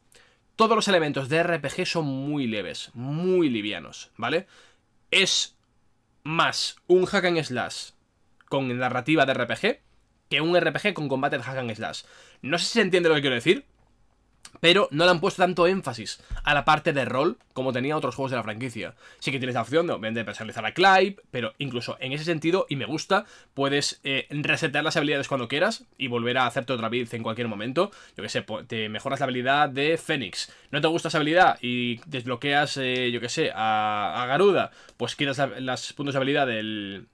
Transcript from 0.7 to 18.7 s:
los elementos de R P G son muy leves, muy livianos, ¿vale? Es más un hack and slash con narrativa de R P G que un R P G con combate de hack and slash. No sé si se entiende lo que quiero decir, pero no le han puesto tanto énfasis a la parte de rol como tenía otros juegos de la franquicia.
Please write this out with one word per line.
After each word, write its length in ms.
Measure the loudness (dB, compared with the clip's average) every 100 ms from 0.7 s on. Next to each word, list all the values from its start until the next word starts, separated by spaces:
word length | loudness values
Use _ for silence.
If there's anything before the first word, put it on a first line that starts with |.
los 140 | 4 4
elementos 400 | 4 4 -2 0
de 100 | 2
R 220 | 2 0
P 80 | -2
G 160 | -4
son 220 | -4 -2 -2
muy 400 | -2 -2 -2 -2
leves, 440 | -2 -6 -8 -12
muy 540 | -10 -6 -2 2 4 4
livianos, 640 | 2 -2 -6 -10 -16 -18 -6
¿vale? 300 | -2 -2 -4 -18 -20 _ _ _ 0
Es 460 | 2 2 0 -2 _ _ _ _ _ _ _
más 520 | -4 0 2 0 -6 -4 4
un 200 | 4 4
hack 200 | 2 2
and 160 | 0
slash 480 | -2 -4 -6 -8 -14 _ _ _ _ _ -4
con 280 | -2 0 -2
narrativa 480 | -2 -2 2 4 4
de 60 |
R 140 | 2 -2
P 80 |
G 240 | 0 -2 -2 _ _ _ _ -4
que 120 | 0
un 160 | 4 4
R 160 | 2
P 60 | 0
G 140 | -2
con 160 | -2 -2
combate 280 | -2 -2 -2
de 80 |
hack 140 | -6 -8
and 160 | -6
slash. 280 | -6 -8 -10 -14 -20 -20 _
No 160 | -4 -2
sé 60 |
si 80 | 0
se 100 | 2
entiende 260 | 4 4 4
lo 60 |
que 60 | 4
quiero 160 | 2 0
decir, 300 | 2 2 0 _ _ _ _ _ _ _ -20 0
pero 300 | 4 4 4
no 140 | 4
le 80 | 4
han 80 | 4
puesto 220 | 2 2
tanto 260 | 2 4 2
énfasis 520 | 2 -2 -8 -10 -12 -10 -4
a 120 | 0
la 100 | 2
parte 280 | 4 2 2
de 120 | 0
rol 340 | 0 2 0 0 _
como 200 | -4 -2
tenía 240 | 0 0 -2
otros 200 | -2 -4
juegos 160 | -4
de 40 | -4
la 60 |
franquicia. 520 | -4 -6 -8